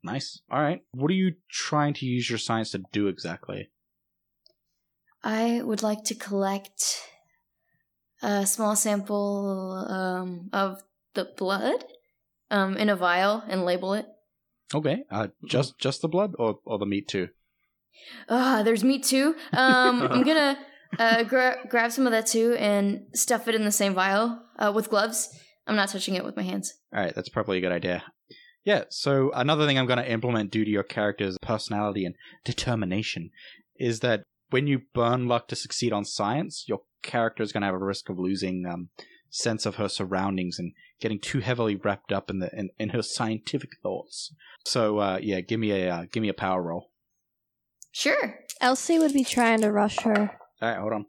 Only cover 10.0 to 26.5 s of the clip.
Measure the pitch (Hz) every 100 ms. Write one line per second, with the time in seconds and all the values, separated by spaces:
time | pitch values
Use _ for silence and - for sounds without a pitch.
10 | 185 180 185 175 185 202 196 190 - _
11 | _ - 185 - 185 196 226 494 - -
12 | _ _ _ _ _ 208 190 196 208 196
13 | 180 180 196 220 214 190 175 180 185 202
14 | 214 - _ _ _ _ _ 170 151 190
15 | 277 101 104 - 127 123 - - 143 135
16 | 160 170 208 170 113 101 - 107 101 98
17 | 101 98 87 _ _ _ _ _ _ _
18 | - - - 240 254 240 214 226 233 269
19 | - 262 285 320 - - 262 254 254 247
20 | 254 254 254 320 285 277 - - _ -
21 | 226 226 226 254 254 - - 240 233 240
22 | 262 226 220 226 226 240 208 202 202 202
23 | - - - 226 226 220 214 208 202 185
24 | 190 196 233 233 - - 208 208 220 208
25 | 220 226 - - - _ - 214 190 196
26 | 185 190 - - 185